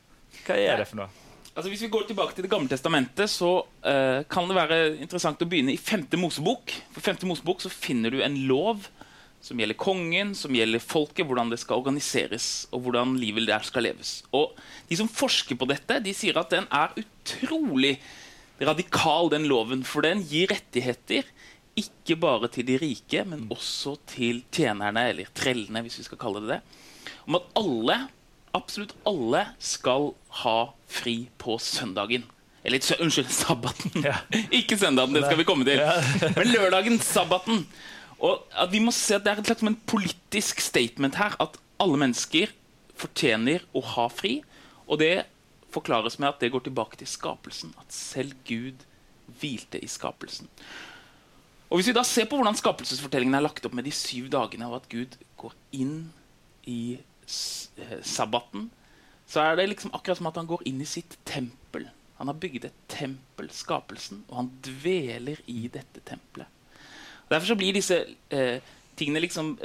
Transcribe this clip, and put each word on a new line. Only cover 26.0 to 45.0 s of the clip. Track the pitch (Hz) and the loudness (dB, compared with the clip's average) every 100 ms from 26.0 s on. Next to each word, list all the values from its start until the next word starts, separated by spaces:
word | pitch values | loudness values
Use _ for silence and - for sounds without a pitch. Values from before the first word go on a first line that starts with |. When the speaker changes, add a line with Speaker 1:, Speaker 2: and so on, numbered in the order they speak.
Speaker 2:
skal | 113 - | -12 -6
kalle | 117 101 | -4 -4
det | 107 | -4
det, | 185 - - - - - - - | -6 -8 -20 -20 -18 -18 -12 0
om | 175 | 0
at | - - | 2 0
alle, | 196 117 123 226 269 - _ _ - | 2 2 2 2 -2 -14 _ _ -4
absolutt | 175 - - 202 - - | -4 -4 -10 -10 -4 -2
alle, | 175 113 156 208 - | 0 2 2 0 -4
skal | - - 131 131 147 - - - | -8 -2 2 2 0 -4 -12 -4
ha | 120 113 123 - - | 2 2 2 -6 -12
fri | - 120 117 123 - | -6 -2 -2 -4 -8
på | 123 117 | -4 -4
søndagen. | - - 113 95 104 123 117 - _ - - | -2 -4 -4 -4 -2 -2 -4 -18 _ -8 -2
Eller, | 131 | 0
sø-, | - 160 | 2 2
unnskyld, | 165 143 123 | 2 2 2
sabbaten. | - - 131 123 - 160 170 | 0 2 0 -2 -4 -4 0
Speaker 1:
Ja. | 143 123 - 220 | 0 0 0 -2
Speaker 2:
<laughs> | 214 | 2
Ikke | 240 - 214 | 2 4 4
søndagen, | 185 131 131 | 4 6 4
det | 147 | 4
skal | 143 160 | 4 4
vi | 170 | 4
komme | 151 | 4
til. | 127 139 | 4 4
Speaker 1:
Ja. | 151 175 131 185 | 4 4 4 4
<laughs> | 160 180 | 2 4
Speaker 2:
Men | 226 | 4
lørdagen, | 233 190 185 220 226 | 6 6 4 4 2
sabbaten. | - 208 170 - - 220 147 - - - - - | 4 2 4 2 2 0 0 -10 -18 -18 -18 0
Og | 165 - - | 2 2 -2
at | - 180 | 0 2
vi | 214 | 4
må | 233 | 4
se | - - 202 | 2 2 2
at | |
det | 202 | 2
er | 208 | 2
et | 214 | 0
slags, | 226 | 2
som | 214 | 2
en | 220 - | 0 -2
politisk | 208 185 - - 208 - - | -2 -2 -6 -4 -2 -2 -2
statement | - 160 117 - 139 165 | 0 2 2 0 0 2
her, | 208 - | 0 0
at | 160 - _ - | -4 -6 _ 0
alle | 196 165 | 2 4
mennesker | 131 120 - 160 214 - _ _ - | 4 2 0 2 2 -4 _ _ -18
fortjener | - - - 139 110 123 175 - | -12 -8 0 2 4 2 0 -2
å | 131 | -6
ha | 120 120 120 | -2 0 0
fri, | - 202 285 - - - - - | 0 -2 -2 -8 -20 -20 -12 -2
og | |
det | 151 | 2